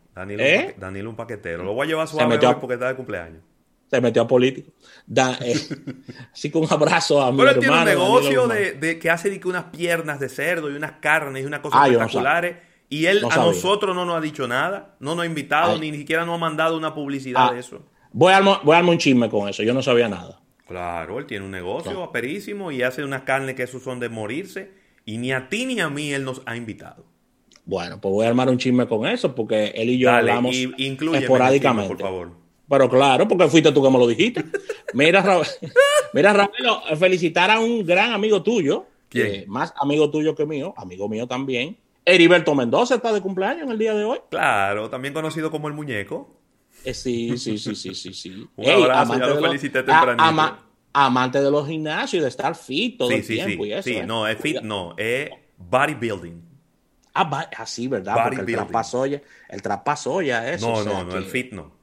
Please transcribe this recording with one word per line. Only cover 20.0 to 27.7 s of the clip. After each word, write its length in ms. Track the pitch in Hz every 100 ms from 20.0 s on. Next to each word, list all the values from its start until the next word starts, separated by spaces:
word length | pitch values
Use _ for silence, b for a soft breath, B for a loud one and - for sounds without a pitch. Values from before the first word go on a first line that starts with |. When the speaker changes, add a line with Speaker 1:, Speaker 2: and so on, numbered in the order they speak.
| 117
Speaker 2:
nada. 280 | 92 85 - _ _ _
Speaker 1:
Claro, 500 | 92 87 85 80 110
él 60 | 151
tiene 200 | 104 98
un 40 |
negocio 420 | 95 90 123 170
Speaker 2:
No. 100 | 185
Speaker 1:
aperísimo 680 | 175 123 120 190 202 202 185
y 120 | 135
hace 200 | 127 127
unas 200 | 143 139
carnes 320 | 135 135 135 131
que 60 |
esos 200 | 123 131
son 160 | 131 123
de 120 | 120
morirse. 600 | 113 104 135 190 190 196 b b b -
Y 100 | 113
ni 160 | 123
a 160 | 131 127
ti 160 | 214
ni 160 | 254 240
a 80 | 165
mí 240 | 143 151
él 100 | 139
nos 180 | 135 131
ha 100 | -
invitado. 520 | 117 113 95 87 - _ _ _ _ _ _
Speaker 2:
Bueno, 340 | -